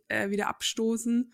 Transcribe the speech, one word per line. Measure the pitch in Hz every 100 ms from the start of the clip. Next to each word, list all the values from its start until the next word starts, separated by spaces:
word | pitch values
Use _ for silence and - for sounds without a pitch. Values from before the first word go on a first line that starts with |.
| _
äh, | 214 202
wieder | 202 -
abstoßen. | - - - 226 226 233 233 254